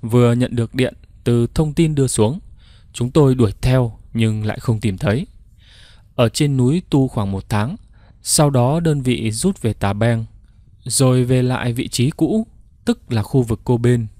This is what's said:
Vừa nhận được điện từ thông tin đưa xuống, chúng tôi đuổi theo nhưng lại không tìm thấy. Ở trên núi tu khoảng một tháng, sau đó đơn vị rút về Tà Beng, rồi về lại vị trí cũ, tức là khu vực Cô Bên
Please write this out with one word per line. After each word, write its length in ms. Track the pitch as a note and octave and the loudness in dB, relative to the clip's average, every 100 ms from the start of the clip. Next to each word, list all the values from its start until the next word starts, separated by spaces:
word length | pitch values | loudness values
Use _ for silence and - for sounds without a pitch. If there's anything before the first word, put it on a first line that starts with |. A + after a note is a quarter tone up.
Vừa 320 | A#2+ A#2+ A#2+ | 0 2 4
nhận 220 | A#2 B2 A#2+ | 2 0 -2
được 200 | A#2 B2+ | -6 -2
điện 180 | B2 - - - | -4 -4 -20 -8
từ 240 | - A#2+ A#2 | -2 0 0
thông 260 | - D#3 | 0 -2
tin 220 | C#3+ E3 D3 | 0 0 0
đưa 120 | C3 | -2
xuống, 320 | - G#2+ E3 - - - - - | 2 0 0 -12 -20 -20 -20 -20
chúng 180 | - A#2 | -8 -2
tôi 240 | C#3+ C#3 B2+ | 2 4 4
đuổi 160 | A2 G2 | 2 0
theo 380 | A#2+ C3 A#2+ - - | 0 2 0 -4 -10
nhưng 320 | A#2 A2+ G#2+ G#2+ | -2 0 0 -4
lại 140 | - | -6
không 200 | - A2 | -4 -2
tìm 180 | G#2+ F#2+ | -2 -2
thấy. 300 | - A2 G3 - - - - - - - - - | -2 -2 -4 -12 -20 -20 -20 -20 -20 -20 -18 0
Ở 140 | A#2 | 0
trên 280 | - D3 C3+ | 2 0 2
núi 240 | B2 E3 - | 2 0 0
tu 180 | D3 C3 | 0 0
khoảng 240 | - G2+ | -2 -4
một 140 | F#2+ - | -4 -4
tháng, 260 | G#2+ G#2+ G3+ - - - - | -2 -2 -6 -14 -20 -20 -20
sau 280 | - - D3 | -4 2 2
đó 300 | C#3 A#2+ D#3 | 4 2 0
đơn 220 | E3 D3 | 0 -2
vị 300 | B2+ B2 A2 | 0 -2 -2
rút 300 | G#2+ F#3 G3 | -2 -4 -2
về 120 | A#2 | -4
Tà 200 | G#2+ G2+ | -2 -4
Beng, 320 | G2+ A2+ A#2 A2+ - - _ - - | 0 0 0 -4 -14 -20 _ -20 -18
rồi 400 | - - C3 B2+ | -6 0 2 2
về 200 | B2 B2+ | 2 2
lại 300 | B2 B2+ B2 | 0 -2 -4
vị 140 | A#2+ - | -4 -6
trí 220 | - B2 | -2 -2
cũ, 380 | - D3+ A3 A3 - - _ - | 0 -2 0 -4 -12 -20 _ -4
tức 260 | A#3 - | -4 -2
là 120 | A#2 | -6
khu 200 | G2+ C#3 | -2 -2
vực 180 | A#2 A2+ | 0 -4
Cô 140 | - A#2+ | -2 0
Bên 300 | A#2 B2 G#2+ - | 2 0 -2 -10